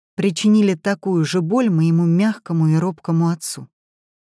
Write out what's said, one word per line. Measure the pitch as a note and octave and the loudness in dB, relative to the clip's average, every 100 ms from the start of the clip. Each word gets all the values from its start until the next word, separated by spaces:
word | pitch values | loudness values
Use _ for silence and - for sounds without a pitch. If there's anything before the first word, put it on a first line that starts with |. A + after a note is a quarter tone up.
| _ - | _ -4
причинили | G3 D#3+ G#3+ G#3+ G3+ E3+ | -4 0 2 4 2 0
такую | G3+ G3+ F#3+ F3 D3+ | -4 -4 -2 -2 0
же | F#3 | -2
боль | D#3+ A#3 A#3+ | 0 0 0
моему | D#3+ E3 E3 E3+ | 2 2 2 2
мягкому | E3+ G#3+ G#3 - E3 D#3+ | 2 0 -2 -4 0 2
и | D#3 | 2
робкому | F3+ D#3+ - E3 E3+ | -2 -6 -4 0 0
отцу. | E3+ - - C3 _ _ _ _ _ _ _ | -2 -8 -12 -16 _ _ _ _ _ _ _